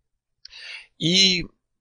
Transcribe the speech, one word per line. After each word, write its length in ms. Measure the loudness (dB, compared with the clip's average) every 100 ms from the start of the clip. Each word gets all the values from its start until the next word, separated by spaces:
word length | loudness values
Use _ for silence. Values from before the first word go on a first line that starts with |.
| _ _ _ _ -20 -20 -18 -18 -20 _
И 480 | 0 4 4 2 -4 _ _ _